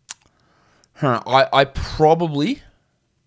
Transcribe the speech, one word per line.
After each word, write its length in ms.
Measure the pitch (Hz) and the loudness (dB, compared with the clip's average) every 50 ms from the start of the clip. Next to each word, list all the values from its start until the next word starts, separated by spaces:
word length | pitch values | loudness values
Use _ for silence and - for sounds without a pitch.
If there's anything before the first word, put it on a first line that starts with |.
| _ - - _ _ _ _ _ _ _ _ _ _ _ _ _ _ _ _ | _ -18 -18 _ _ _ _ _ _ _ _ _ _ _ _ _ _ _ _
huh, 280 | - 151 139 120 110 - - | -4 -2 -2 -2 -2 -2 2
I, 200 | 123 135 135 - | 2 2 2 4
I 140 | - 135 139 | 2 0 0
probably, 1000 | 135 - - - - - - 156 151 165 165 175 165 147 143 147 208 285 - - _ _ _ _ _ _ _ _ _ _ _ _ | 0 -2 -10 -10 -8 -2 0 2 2 2 2 0 -4 -4 -4 -4 -4 -6 -8 -12 _ _ _ _ _ _ _ _ _ _ _ _